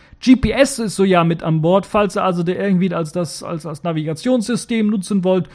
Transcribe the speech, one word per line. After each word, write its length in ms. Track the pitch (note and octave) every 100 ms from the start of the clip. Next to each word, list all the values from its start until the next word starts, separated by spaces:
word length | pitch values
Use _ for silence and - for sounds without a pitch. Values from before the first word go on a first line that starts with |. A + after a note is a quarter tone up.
| - -
G 160 | B3 B3+
P 140 | G#3+
S 300 | A3+ C#4 -
ist 160 | A3 -
so 80 |
ja 200 | G3 F3+
mit 200 | E3 E3
an 180 | E3 D#3+
Bord. 240 | D#3+ F#3+ F#3+
Falls 320 | G#3+ G3+ G3+
ihr 60 |
also 180 | F#3 F3
der 180 | E3+ F#3
irgendwie 320 | G3+ F3+ F#3
als 200 | E3+ D#3+
das, 320 | F3+ E3 -
als, 240 | - E3 D#3
als 160 | D3+
Navigationssystem 1040 | E3+ D#3+ D#3 D#3 B3 B3+ G3+ A#3 - A3+ G#3
nutzen 360 | G#3+ - G3+
wollt, 240 | F3+ F#3 -